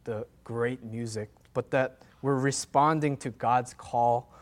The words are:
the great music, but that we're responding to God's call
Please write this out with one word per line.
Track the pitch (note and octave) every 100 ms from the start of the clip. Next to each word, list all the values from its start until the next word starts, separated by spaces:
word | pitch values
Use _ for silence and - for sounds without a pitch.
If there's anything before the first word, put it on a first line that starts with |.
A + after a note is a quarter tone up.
the | - G#2+ A#2 _
great | - A#2 A#2+ B2+
music, | A2+ A2+ A#2 G#2+ G#2+ _ _
but | - A#2+
that | C#3 C3 - - _
we're | C3+ C3+
responding | C#3 C3 - C#3 D3 D#3+ D3 C#3
to | C3
God's | A2 A#2 B2 B2
call | - - A#2+ A#2+ A#2+ - -